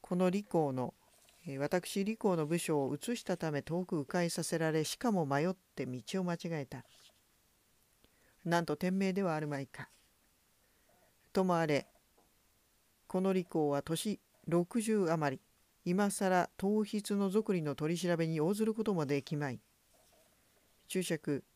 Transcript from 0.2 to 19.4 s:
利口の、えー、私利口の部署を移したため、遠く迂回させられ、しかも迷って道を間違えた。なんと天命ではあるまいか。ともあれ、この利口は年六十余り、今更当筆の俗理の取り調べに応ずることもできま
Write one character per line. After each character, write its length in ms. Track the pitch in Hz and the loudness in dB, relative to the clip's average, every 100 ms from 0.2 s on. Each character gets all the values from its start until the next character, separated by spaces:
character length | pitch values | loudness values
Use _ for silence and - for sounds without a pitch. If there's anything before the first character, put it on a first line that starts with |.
| 185 | 2
利 140 | 196 | 2
口 280 | 208 170 147 | 0 0 0
の、 220 | 131 123 - _ _ - - - | 0 -4 -6 _ _ -20 -16 -10
え 80 | |
ー、 40 | 135 | -4
私 460 | 147 185 - 196 | 0 0 0 -2
利 120 | 202 220 | -2 0
口 200 | 208 175 | 0 2
の 100 | 147 | 2
部 120 | 170 | 0
署 280 | - 151 135 | 2 0 0
を 80 | |
移 220 | 143 - 240 | -2 -4 -6
し 80 | |
た 120 | - 180 | -4 -4
た 140 | 160 | -2
め、 120 | 147 | -4
遠 220 | 139 170 | -2 -4
く 140 | 180 170 | -2 -4
迂 60 | |
回 260 | 135 180 170 | -2 0 0
さ 140 | - | -2
せ 140 | 160 165 | -2 0
ら 140 | 160 | 2
れ、 120 | 160 | 2
し 140 | 151 - | -2 -2
か 120 | 247 | 0
も 160 | 196 147 | 2 2
迷 200 | 139 170 | 2 0
っ 80 | 180 _ | -2 _
て 120 | - 131 | -8 -6
道 340 | 127 - 190 | -6 -4 -4
を 40 | |
間 100 | 180 | -2
違 40 | 170 | -4
え 220 | 175 165 131 | -4 -6 -6
た。 180 | 135 - - - _ _ _ _ _ _ _ _ _ _ _ _ _ 170 | -10 -14 -20 -20 _ _ _ _ _ _ _ _ _ _ _ _ _ 0
な 160 | 170 | 2
ん 20 | |
と 120 | 170 147 | 2 -2
天 200 | 185 190 | 0 0
命 160 | 190 | 0
で 120 | 185 | 0
は 100 | 190 | 0
あ 60 | 156 | -2
る 80 | 151 | -2
ま 120 | 139 | -4
い 60 | 135 | -6
か。 240 | - 139 - _ _ _ _ _ _ _ _ _ _ _ _ _ | -12 -16 -18 _ _ _ _ _ _ _ _ _ _ _ _ _
と 100 | 202 | 0
も 140 | 185 170 | 2 2
あ 100 | 160 | 2
れ、 220 | 139 - _ _ _ _ _ _ _ _ _ _ _ _ | 0 -2 _ _ _ _ _ _ _ _ _ _ _ _
こ 120 | 185 | 0
の 120 | 190 | 2
利 120 | 190 | 0
口 240 | 175 165 147 | 0 0 2
は 140 | 143 | 0
年 380 | - 165 214 202 _ _ - | -2 -4 -2 -6 _ _ 0
六 340 | 170 175 240 | 0 2 -2
十 300 | 214 214 175 | 0 2 2
余 260 | 165 147 135 | 2 0 -4
り、 60 | _ _ _ _ | _ _ _ _
今 260 | 175 180 202 | -2 2 2
更 380 | - 190 180 - - | 2 2 4 2 -2
当 280 | 196 214 | 0 2
筆 320 | 208 214 202 202 | 0 -4 -2 0
の 120 | 196 | 2
俗 260 | 202 220 | 2 2
理 80 | 185 | 0
の 120 | 147 | 0
取 220 | 139 151 170 | -2 -2 0
り 40 | |
調 160 | 175 165 | 2 2
べ 120 | 160 | 2
に 120 | 160 | 2
応 140 | 156 | 2
ず 100 | 208 | 2
る 80 | 220 | 0
こ 120 | 220 | 0
と 100 | 214 | 0
も 100 | 185 | 0
で 160 | 139 143 | 2 0
き 140 | - | 0
ま 140 | 151 | -2